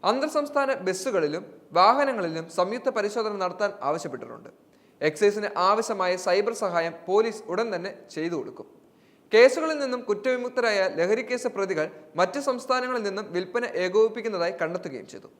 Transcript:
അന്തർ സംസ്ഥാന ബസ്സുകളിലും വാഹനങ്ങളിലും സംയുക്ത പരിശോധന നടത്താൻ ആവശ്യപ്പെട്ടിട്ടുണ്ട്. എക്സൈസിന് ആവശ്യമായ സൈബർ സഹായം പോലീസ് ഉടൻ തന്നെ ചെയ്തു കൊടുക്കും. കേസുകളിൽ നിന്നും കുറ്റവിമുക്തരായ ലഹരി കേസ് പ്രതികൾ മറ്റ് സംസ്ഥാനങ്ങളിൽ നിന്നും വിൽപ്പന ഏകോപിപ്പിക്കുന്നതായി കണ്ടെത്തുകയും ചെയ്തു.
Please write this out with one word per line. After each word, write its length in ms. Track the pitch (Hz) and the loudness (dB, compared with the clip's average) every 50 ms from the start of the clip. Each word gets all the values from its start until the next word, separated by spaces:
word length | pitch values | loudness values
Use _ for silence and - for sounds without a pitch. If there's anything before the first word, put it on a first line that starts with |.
| - 180 | 4 2
അന്തർ 200 | 226 269 269 311 302 | 2 2 0 0 0
സംസ്ഥാന 360 | 302 294 285 - 285 277 262 269 - 185 | -2 -2 0 0 0 2 2 0 0 0
ബസ്സുകളിലും 580 | 190 185 - - 269 220 185 160 143 147 175 202 - - - - _ - | -2 -2 -2 -2 0 0 0 0 0 -2 -6 -8 -12 -20 -20 -20 _ 4
വാഹനങ്ങളിലും 680 | 170 185 208 247 277 285 277 254 220 180 165 160 160 165 170 - | 6 8 8 8 6 4 0 0 -2 -4 -4 -4 -6 -8 -6 -2
സംയുക്ത 320 | - 180 190 220 247 240 269 220 | -2 0 0 0 -4 -4 -2 -2
പരിശോധന 360 | 226 202 208 202 240 220 214 208 196 185 | 0 -2 -2 -2 -2 -4 -4 -2 -2 -4
നടത്താൻ 280 | 180 175 - 208 202 190 - - 139 | -4 -2 -2 -4 -4 -4 -4 -2 -2
ആവശ്യപ്പെട്ടിട്ടുണ്ട്. 600 | 151 165 - 156 131 123 120 117 120 - - - - _ _ _ _ _ _ _ _ _ | -2 -2 -4 -8 -10 -10 -12 -14 -14 -16 -18 -20 -20 _ _ _ _ _ _ _ _ _
എക്സൈസിന് 480 | 143 156 151 - 214 202 202 214 208 202 - - 180 190 | 0 0 2 4 4 4 4 2 -4 -4 0 2 4 4
ആവശ്യമായ 420 | 208 220 220 - 226 196 185 180 185 180 180 | 4 4 2 -2 -2 0 0 0 0 0 2
സൈബർ 280 | 190 180 196 208 220 226 - 220 | 2 2 2 2 0 -2 -2 -4
സഹായം 300 | 190 175 170 165 170 165 - - | 0 0 0 0 -2 -6 -8 -4
പോലീസ് 340 | - 190 208 220 196 - - - - | 2 2 4 4 2 -2 -8 -8 -6
ഉടൻ 160 | 175 190 233 233 202 | -4 -2 -2 -2 -4
തന്നെ 160 | 170 170 196 - - - - - | -6 -6 -8 -10 -12 -18 -14 -8
ചെയ്തു 200 | 156 156 170 170 151 | -6 -4 -4 -4 -4
കൊടുക്കും. 280 | - - - - - - - - _ _ _ _ _ _ _ _ _ _ - | -6 -8 -12 -16 -18 -20 -20 -20 _ _ _ _ _ _ _ _ _ _ 8
കേസുകളിൽ 440 | 220 240 262 254 330 320 320 320 294 277 | 8 8 8 8 4 0 -2 -2 -2 -2
നിന്നും 180 | 262 247 247 233 - | -4 -4 -6 -2 -2
കുറ്റവിമുക്തരായ 680 | 208 208 - 262 254 247 247 247 247 254 240 226 208 196 185 - 190 | -4 -2 0 -2 -2 0 -2 -4 -2 0 0 2 2 2 2 0 2
ലഹരി 260 | 160 170 185 214 233 247 247 | 0 2 2 2 0 0 -4
കേസ് 200 | 254 240 240 247 - | -4 -4 -4 -4 -2
പ്രതികൾ 300 | 190 196 185 185 156 151 - - - - - - 156 | -2 -2 -2 0 -2 -2 -4 -4 -14 -20 -10 0 0
മറ്റ് 200 | 180 185 - 285 277 | 0 0 0 -4 -2
സംസ്ഥാനങ്ങളിൽ 560 | 277 254 240 - - 254 254 254 254 254 240 214 | -2 -4 -4 -2 -2 -2 -2 0 -2 -4 -4 -4
നിന്നും 180 | 202 196 196 214 - 165 | -4 -4 -6 -8 -4 -4
വിൽപ്പന 300 | 175 190 185 - 160 - - - 175 180 | -4 -4 -2 -4 -4 -4 -2 -2 -2 -2
ഏകോപിപ്പിക്കുന്നതായി 680 | 180 180 214 220 226 214 240 214 226 208 180 170 175 175 170 | 2 4 4 4 4 2 -4 -6 -6 -2 -2 -2 -2 -2 -2
കണ്ടെത്തുകയും 460 | 175 160 170 180 180 175 135 117 - - - | -4 -4 -4 -6 -8 -8 -12 -12 -14 -14 -16
ചെയ്തു. 160 | 101 - - _ | -18 -18 -20 _